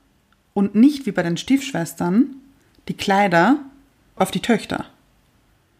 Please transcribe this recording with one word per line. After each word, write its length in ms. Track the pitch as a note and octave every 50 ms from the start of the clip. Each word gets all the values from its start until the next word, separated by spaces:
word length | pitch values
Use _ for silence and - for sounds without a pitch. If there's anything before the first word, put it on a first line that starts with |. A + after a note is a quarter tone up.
| _ _ _ _ _ _ _ _ _ _ -
Und 220 | G3+ G3 G3+ -
nicht 300 | G#3 A#3 D4 D4 C#4 -
wie 60 | G#3 G3
bei 100 | - E3+
den 140 | E3+ E3+
Stiefschwestern 960 | E3+ - - C4 C4+ C4+ - - E3+ E3+ E3 - - E3+ E3+ F3+ A3 C#4+ - - - - - _ _ _ _ _ _ - -
die 60 | F3
Kleider 640 | - - - G3 G3 G#3 G3 E3+ E3 E3+ G#3+ C#4 D4 - - - _ _ _ _ _ _ _ _
auf 140 | - F#3 F#3
die 100 | - F#3
Töchter. 440 | - - A#3 G3+ - - - - - - _ _ _ _ _ _ _ _ _ _ _ _ _ _ _ _ _ _